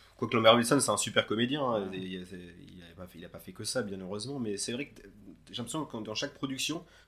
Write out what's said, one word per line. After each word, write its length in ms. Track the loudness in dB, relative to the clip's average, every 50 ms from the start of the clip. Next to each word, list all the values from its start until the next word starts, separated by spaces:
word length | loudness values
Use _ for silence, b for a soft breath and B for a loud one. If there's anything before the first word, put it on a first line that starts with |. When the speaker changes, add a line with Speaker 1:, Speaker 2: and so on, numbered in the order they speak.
| B B B
Speaker 1:
quoique 180 | -6 -2 0 4
Lambert 200 | 8 10 10 10
Wilson, 240 | 10 8 6 4 4
c'est 120 | 4 4
un 60 | 2
super 280 | 2 0 0 2 2 2
comédien, 360 | 2 2 0 0 0 0 0 0
hein. 260 | 0 0 0 -2 -2
Speaker 2:
Ouais. 80 | -6
Speaker 1:
Il, 60 | -6 -8
il, 100 | -8 -8
il 720 | -10 -10 -12 -14 -14 -14 -16 -18 -18 -20 -20 -18 -18 -20 -18
a 40 | -18
pas 120 | -16 -16
fait, 100 | -16 -16 -16
il 60 | -16
a 40 | -14
pas 100 | -16 -16
fait 140 | -16 -14 -12
que 100 | -10 -8
ça, 180 | -4 -4 -4
bien 180 | -4 -4 -6 -8
heureusement, 380 | -8 -6 -6 -6 -6 -6 -6 -4
mais 180 | -4 -4 -4
c'est 160 | -4 -4 -6 -6
vrai 140 | -6 -8 -10
que 120 | -14 -20
t-, 80 | -20 -20 -20 -20 -20 -20 -20 -20 -16 -10
j'ai 80 | -8
l'impression 280 | -8 -6 -4 -4 -4 -4
que 120 | -6 -6 -8 -8
dans 120 | -6 -6
chaque 180 | -4 -4 -6 -6
production, 520 | -6 -6 -4 -4 -2 -4 -4 -4 -6 -8 B B B B